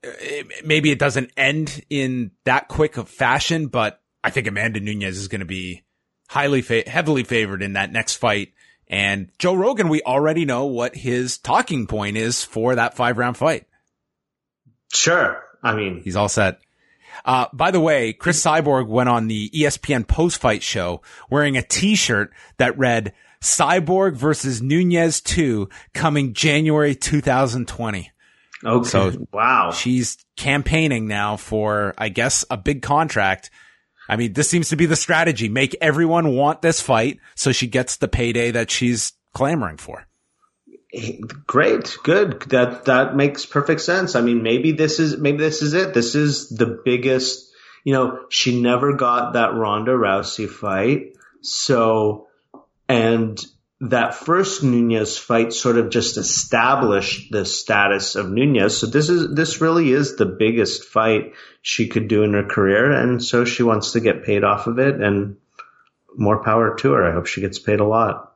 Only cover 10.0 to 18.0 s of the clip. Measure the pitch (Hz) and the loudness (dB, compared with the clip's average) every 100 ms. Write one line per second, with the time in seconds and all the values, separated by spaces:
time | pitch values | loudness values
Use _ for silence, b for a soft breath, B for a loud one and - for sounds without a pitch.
10 | - 131 151 160 156 123 143 120 123 - | 0 0 0 0 -2 -2 -4 -4 -6 -6
11 | 120 123 127 - - 196 247 156 107 110 | -4 -2 -2 -6 -2 -2 0 -4 -4 -4
12 | 101 104 113 123 - - 117 127 117 - | -4 -4 -2 -4 -6 -4 -2 0 0 0
13 | 120 120 123 120 143 151 - _ _ _ | -2 0 -2 0 -2 -2 -8 _ _ _
14 | _ _ _ _ _ _ _ _ _ - | _ _ _ _ _ _ _ _ _ -2
15 | - 175 127 - - _ 120 107 101 87 | 2 2 2 -2 -14 _ -4 -2 -4 -6
16 | 95 90 101 - 98 90 _ B B B | -6 -2 0 2 0 0 _ B B B
17 | B B - 127 123 127 165 185 139 147 | B B -2 0 0 0 0 2 4 2